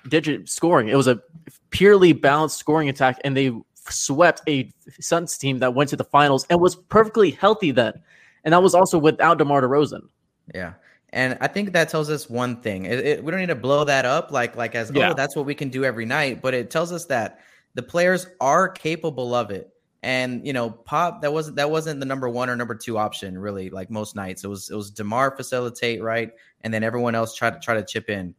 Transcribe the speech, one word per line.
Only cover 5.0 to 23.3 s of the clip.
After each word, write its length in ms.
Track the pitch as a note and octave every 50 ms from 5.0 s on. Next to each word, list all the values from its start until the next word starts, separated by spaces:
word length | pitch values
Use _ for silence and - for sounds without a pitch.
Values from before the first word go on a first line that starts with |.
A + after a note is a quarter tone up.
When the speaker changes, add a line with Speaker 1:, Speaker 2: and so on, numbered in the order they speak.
| - - E3+ E3+ E3+ - -
Speaker 1:
team 220 | - C#3 C#3 C3 B2
that 140 | B2+ B2+ B2
went 160 | C3+ D3 -
to 60 | -
the 80 | - B2
finals 420 | - - C#3+ D3 C#3+ C3+ C3 - -
and 120 | F3 F3
was 140 | F3 F3+ F3
perfectly 560 | - _ - - G#3+ A3 G#3+ - A3+ G3+ D#3
healthy 400 | B2 - F#3+ G#3 A3 G#3+ G3 D3
then. 220 | B2 B2+ A#2 G#2+ - - _ _ _ _ _ _ _ _ -
And 100 | D#3 E3
that 80 | F3+
was 140 | F#3+ F#3 F3
also 220 | F3 F#3 - -
without 400 | E3 D3 D#3+ C3+ - C#3+ D#3+ E3+ D3+
DeMar 220 | D3+ C#3+ C#3+ C#3
DeRozan. 460 | B2+ B2 C#3 D3 D3 - F#2+ F2+ - _ _ _ _ _ _ _ _ - -
Speaker 2:
Yeah. 200 | F2+ F2+ E2+ F2+ _ _ _ _ _ _ _
And 280 | - B2 B2+ B2+ B2 -
I 60 | C3
think 260 | C#3 - G3 G#3 G3 F3
that 160 | E3+ D#3 D#3+
tells 200 | - D#3 D3+ D3+
us 200 | D#3 C#3 - -
one 320 | A#2 A#2+ B2 B2 A#2+ A#2
thing. 240 | - A2 G2 F#2+ F#2+
It, 140 | F2+ A#2 C3
it, 240 | - C#3+ D3+ - A#2
we 80 | D#3
don't 80 | F3 F#3+
need 80 | F#3
to 80 | F3 D3+
blow 280 | A2+ G#2+ C3 C#3+ D3 D3
that 200 | C#3+ C#3 C3+ B2
up 260 | B2 C#3 E3 F3 -
like, 240 | C#3+ B2+ A#2+ A#2+ -
like 200 | A#2+ A#2 A2+ A2+
as, 160 | A#2 A2+ A2 C3+
Speaker 1:
Yeah. 180 | C#3+ A#2 F#2
Speaker 2:
"Oh, 20 | -
that's 220 | C3 C3+ D3 -
what 100 | D#3 C#3
we 100 | C#3+ C#3+
can 140 | - D3 C3+
do 160 | B2 C3 C3+
every 200 | C3 A2 A#2 A2+
night." 360 | A2+ C3+ D#3 D3 C3+ A2+ D#2+
But 120 | - C3 B2+
it 160 | B2 A#2 -
tells 220 | - D#3+ E3+ E3+
us 140 | F3 D#3+ -
that 360 | - C3+ A#2 G#2 F#2+ - _ _ _ _ _ _ _ -
the 80 | B2+ A#2+
players 440 | - - F3 F3 F3+ F#3 F3 F3+ - - -
are 260 | B2 C3+ D3 F3 F#3+
capable 680 | F3+ F#3 - - D#3+ E3 D#3+ E3 D#3+ C3+ C3 B2+ A#2+ A#2+
of 160 | A#2+ A2+ G2+
it. 180 | G2 F#2 - - _ _ _ _ _ _ -
And, 420 | B2 C3 B2+ B2+ B2+ B2 A#2 -
you 60 | C#3+
know, 180 | C3+ B2 A#2 A2+
Pop, 520 | G#2+ - - - D3 D#3 F3 E3+ - -
that 100 | D3+ C#3+
wasn't, 240 | D3+ D#3+ D#3 D#3 C3
that 160 | C#3+ C#3+ D3+
wasn't 300 | D#3+ D#3+ D#3 D#3+ D3+ C3+
the 40 | C3+
number 220 | C3 C3+ C3+ C3
one 220 | B2 A#2 B2 B2+ B2+
or 80 | B2
number 180 | A#2 A#2+ A#2 A2+
two 220 | A2 - A#2+ A2+
option, 400 | G#2+ G#2+ G#2 - - G2+ F#2+